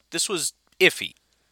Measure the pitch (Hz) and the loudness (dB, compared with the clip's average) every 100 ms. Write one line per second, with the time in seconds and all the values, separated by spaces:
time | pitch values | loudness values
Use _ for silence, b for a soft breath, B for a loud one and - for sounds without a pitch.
0 | _ 165 - 185 - - _ - 180 - | _ -4 -2 -2 -4 -8 _ 2 2 2
1 | 95 - _ _ _ | -6 -14 _ _ _